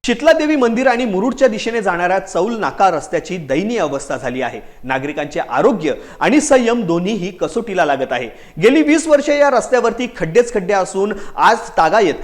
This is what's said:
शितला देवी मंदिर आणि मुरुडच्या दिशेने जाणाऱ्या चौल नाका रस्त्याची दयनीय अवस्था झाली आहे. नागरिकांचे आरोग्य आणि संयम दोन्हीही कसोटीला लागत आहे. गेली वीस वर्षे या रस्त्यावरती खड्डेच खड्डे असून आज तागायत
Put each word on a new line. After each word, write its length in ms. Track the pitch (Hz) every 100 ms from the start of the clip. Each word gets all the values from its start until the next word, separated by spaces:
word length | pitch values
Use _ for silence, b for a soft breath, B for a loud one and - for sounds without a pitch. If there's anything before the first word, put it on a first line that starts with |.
| -
शितला 260 | 240 302
देवी 240 | 320 302 302
मंदिर 320 | 240 226 262
आणि 180 | 233 247
मुरुडच्या 420 | 185 240 - 262
दिशेने 340 | 214 233 233
जाणाऱ्या 360 | 196 175 180 190
चौल 380 | 190 165 196 226
नाका 300 | 160 - 196
रस्त्याची 460 | 160 - 165 - 180
दयनीय 400 | 139 139 202 233
अवस्था 380 | 156 139 - 131
झाली 240 | 131 127
आहे. 200 | 123 110 - b
नागरिकांचे 560 | 127 131 143 151 143 165
आरोग्य 540 | - 127 202 208 156 - B B
आणि 220 | 156 285
संयम 400 | - 269 226 240
दोन्हीही 500 | 180 170 180 220 180
कसोटीला 540 | - 156 233 214 180 156
लागत 260 | 139 127
आहे. 160 | 123 117 B B -
गेली 200 | 202 302
वीस 260 | 294 311 277
वर्षे 320 | 294 285 285
या 100 | 285
रस्त्यावरती 580 | 247 - 247 233 220 247 -
खड्डेच 360 | 165 185 240
खड्डे 200 | 208 180
असून 400 | 196 185 190 202 208 B -
आज 220 | 170 226 - -
तागायत 360 | 160 208 185 131